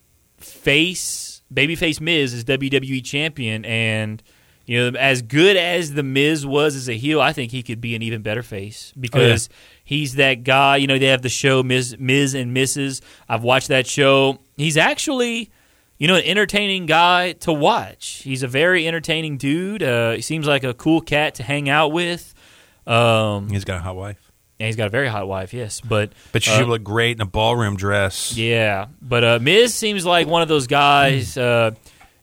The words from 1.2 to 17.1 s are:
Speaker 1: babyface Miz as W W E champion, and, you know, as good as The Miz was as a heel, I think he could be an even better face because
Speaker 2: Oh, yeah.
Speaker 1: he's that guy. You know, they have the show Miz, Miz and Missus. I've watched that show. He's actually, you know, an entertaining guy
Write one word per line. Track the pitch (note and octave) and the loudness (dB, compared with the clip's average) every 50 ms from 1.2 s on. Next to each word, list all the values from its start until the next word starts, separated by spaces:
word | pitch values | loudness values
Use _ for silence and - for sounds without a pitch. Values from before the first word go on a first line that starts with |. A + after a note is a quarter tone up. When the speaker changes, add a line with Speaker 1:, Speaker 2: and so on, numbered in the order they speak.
| - - - - _ _ | -12 -14 -16 -20 _ _
Speaker 1:
babyface | C3+ B2+ C#3 D3+ E3 - F3 E3 D3 - | -2 0 0 0 0 -2 -2 -2 -2 -4
Miz | D#3 E3 E3+ D#3 C#3 B2+ A#2+ | -2 0 0 0 0 -2 -4
as | A#2+ A2+ | -8 -2
W | B2+ C3+ C3 C#3 C3+ | -2 -2 -2 0 0
W | C#3 C3+ C3+ C3+ C3+ | -2 -2 -2 -2 -6
E | C3 | -6
champion, | A#2+ - - C#3+ D3+ D#3+ C#3 C#3 B2 A2 A2 A2 G#2+ | -6 -6 -6 -4 -4 -4 -6 -6 -6 -6 -6 -6 -6
and, | G#2+ A2+ A2+ A2+ A2 A2 A2 G#2+ G#2+ A2 A2 _ _ _ _ _ _ _ _ _ | -6 -4 -2 -2 -2 -2 -2 -4 -6 -8 -12 _ _ _ _ _ _ _ _ _
you | - A#2+ A#2+ B2 B2 | -4 -2 0 0 0
know, | B2+ B2 | 0 0
as | C3 C#3 C3 B2+ | 0 2 0 0
good | A#2+ A2 B2+ D3 E3+ G3+ G3+ | -2 -2 2 4 6 6 6
as | F#3 E3+ E3+ F3 F3+ E3+ D3 C#3+ | 4 2 0 -2 -2 -4 -2 -4
The | D3 C#3+ | -4 -4
Miz | C3+ C3 C#3 C#3+ D3+ D#3+ D3+ C#3 | 0 2 2 2 2 2 0 -2
was | C#3 C3+ C#3+ D3+ D#3 C#3 | -2 0 2 2 2 0
as | C3+ B2+ B2+ | -2 -6 -6
a | A#2 | -6
heel, | A2 B2 D3 D#3 D3+ | -4 -2 0 2 2
I | B2+ C#3+ | 2 2
think | D#3+ - B2+ A2 | 0 -2 -8 -6
he | A#2+ B2+ A#2 | -8 -10 -8
could | - A2+ A2+ | -8 -10 -8
be | A#2+ A#2 A#2 | -6 -6 -6
an | A2 | -6
even | A2+ A2+ A#2 A2+ | -6 -6 -8 -6
better | G#2 A2 G#2+ A#2+ A#2+ | -6 -6 -6 -6 -8
face | - A2 G2 G2 G#2 A2+ - - - _ C3+ | -8 -12 -12 -12 -12 -14 -16 -20 -18 _ -10
because | B2+ A#2+ - C#3 A#2+ A#2+ A2+ A#2 - - | -10 0 2 4 4 6 4 2 0 -6
Speaker 2:
Oh, | |
yeah. | - - - - - _ _ | -12 -20 -20 -20 -20 _ _
Speaker 1:
he's | - C#3+ D3+ D3+ C3 B2+ | -6 -4 -4 -4 -4 0
that | C#3 C#3 C3+ C3 A#2 B2 | 2 2 2 2 0 0
guy. | C3 C3 C3+ C#3 C#3 C#3 | 2 4 4 6 4 4
You | C#3 C#3 | 2 2
know, | C3+ C3+ C3 | 2 2 2
they | C3+ | 4
have | C3+ C3+ B2 | 2 2 2
the | B2+ B2+ | 0 -4
show | - - - C#3 C3+ C3 B2+ | -4 0 2 2 2 2 2
Miz, | B2+ B2+ B2+ B2+ B2 A#2 A#2+ | 2 0 0 -2 -4 -8 -6
Miz | C3 B2+ C3 C#3+ C#3+ C3+ C3+ | -2 0 2 2 2 0 -2
and | C3+ B2 A#2+ B2 | -4 -6 -2 0
Missus. | C3 C3+ B2+ - D3 C#3 C#3 C3+ - - - - - _ - | 0 0 0 -2 -4 -4 -4 -6 -8 -14 -18 -20 -20 _ -6
I've | A#2 A2+ | -6 -2
watched | A#2 A#2+ B2+ C3+ - - | 0 2 2 2 2 2
that | C#3+ C3 B2+ | 0 0 0
show. | - - - D3 C#3 C3+ C3+ C3+ C3+ C3+ - _ _ _ | 0 0 2 4 6 6 6 4 2 0 -4 _ _ _
He's | - C#3+ D#3+ D3 | -4 -4 0 2
actually, | D#3 E3 A#3+ D4 - - D#4 D#4+ C4 A#3+ A#3+ A#3 A3+ A3+ - _ _ _ _ _ _ _ _ _ _ | 2 2 2 2 -2 -2 -2 0 0 0 -2 -2 -6 -8 -10 _ _ _ _ _ _ _ _ _ _
you | C#3 E3+ | 0 2
know, | F#3+ | 2
an | F3 - | 2 2
entertaining | D3+ F3+ G#3 G#3 - - G3+ G#3 G3+ F#3+ F#3+ F3 | 0 0 0 0 0 0 -2 -2 -2 -4 -4 0
guy | D3+ D#3 E3 E3+ F3 | 2 4 4 6 4